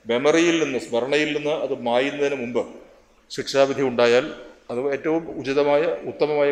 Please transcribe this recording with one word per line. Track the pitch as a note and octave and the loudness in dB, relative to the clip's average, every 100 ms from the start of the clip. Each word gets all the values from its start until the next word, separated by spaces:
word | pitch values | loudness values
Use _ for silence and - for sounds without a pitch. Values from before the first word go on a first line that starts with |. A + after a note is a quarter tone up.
| A2 | -4
മെമ്മറിയിൽ | A#2+ D3 E3 E3+ E3 | 0 4 4 4 2
നിന്ന്, | C#3+ B2 A#2 | 0 -4 -2
സ്മരണയിൽ | A#2 B2+ C#3+ D3+ D3 | -2 0 0 0 -2
നിന്ന് | D3 D#3 C3 | -4 -4 -4
അത് | C3 A#2+ | -4 0
മായുന്നതിന് | B2 C#3 C#3+ C#3+ C3+ | 0 0 -2 -2 -2
മുമ്പ് | A#2+ A#2 - - - _ _ _ - - | -4 -4 -4 -10 -20 _ _ _ -14 -10
ശിക്ഷാവിധി | - C3+ C#3 C3 C3 | -2 2 2 2 0
ഉണ്ടായാൽ | A#2+ A#2+ A#2+ D#3 - - - - | 4 4 4 2 -6 -18 -18 -10
അത് | A#2+ C#3 C3+ | -6 -4 -4
ഏറ്റവും | D#3+ E3 D#3+ D3+ | -2 -2 -4 -8
ഉചിതമായ, | B2+ C#3 C#3+ D3 E3+ - - | -2 0 2 2 2 -2 -6
ഉത്തമമായ | - D3+ D3 C#3+ | -2 0 2 2